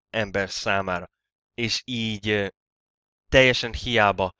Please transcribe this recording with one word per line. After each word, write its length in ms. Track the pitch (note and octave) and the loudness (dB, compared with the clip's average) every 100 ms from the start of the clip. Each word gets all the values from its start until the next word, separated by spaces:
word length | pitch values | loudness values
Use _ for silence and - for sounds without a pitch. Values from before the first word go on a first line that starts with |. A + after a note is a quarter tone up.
| _ | _
ember 400 | A2+ G#2 F#2+ F#2+ | -6 -4 -4 -4
számára. 600 | - A2 G2 F#2+ F2 F2 _ _ _ _ | -4 -2 -2 -2 -6 -8 _ _ _ _
És 280 | - A2+ - - | -6 -4 -4 -6
így, 440 | A#2+ A2 G#2 G#2+ | -6 -4 -4 -2
ö, 180 | G#2+ G2 - _ _ _ _ _ _ _ | -2 -2 -8 _ _ _ _ _ _ _
teljesen 440 | C3+ B2+ A#2+ A#2+ | 6 6 4 -4
hiába 600 | - B2 A#2 G2+ F#2+ F#2 | -8 -2 4 4 4 -2